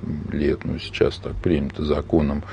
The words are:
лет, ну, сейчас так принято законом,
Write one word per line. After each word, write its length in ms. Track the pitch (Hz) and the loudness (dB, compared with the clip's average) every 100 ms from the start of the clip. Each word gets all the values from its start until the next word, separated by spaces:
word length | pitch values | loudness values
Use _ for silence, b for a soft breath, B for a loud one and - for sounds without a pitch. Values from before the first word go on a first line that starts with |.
| - 76 71 | -6 -6 -4
лет, 320 | 76 71 - | 0 0 0
ну, 160 | - - | -2 -6
сейчас 380 | - - - - | -4 2 2 2
так 160 | - | -8
принято 500 | - - 76 69 - | -2 2 2 0 -2
законом, 600 | 76 73 78 82 73 73 - | 0 0 2 4 4 0 -6